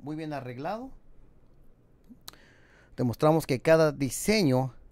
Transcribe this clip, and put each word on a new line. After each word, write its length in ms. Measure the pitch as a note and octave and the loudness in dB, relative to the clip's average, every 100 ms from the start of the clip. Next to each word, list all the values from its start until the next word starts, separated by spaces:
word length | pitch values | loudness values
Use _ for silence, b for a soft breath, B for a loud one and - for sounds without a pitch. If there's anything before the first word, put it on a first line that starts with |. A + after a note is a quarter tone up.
muy 160 | C#3+ D#3 | -12 -10
bien 160 | D#3 | -8
arreglado. 580 | C#3+ B2 A#2+ D#3+ A3 C4 - - - - - - - - - _ _ - B3 - b b b b b b - | -10 -10 -10 -10 -10 -12 -18 -20 -20 -20 -20 -20 -20 -20 -20 _ _ -20 -20 -20 b b b b b b -4
Demostramos 500 | B2+ - D#3 D#3+ - | -4 2 2 2 0
que 140 | B2+ | -2
cada 320 | D#3+ D#3+ D#3 | 4 4 4
diseño 800 | C#3 C#3 - - A3 D3+ B2+ C3 - - | 0 -6 -2 0 2 4 2 0 -8 -20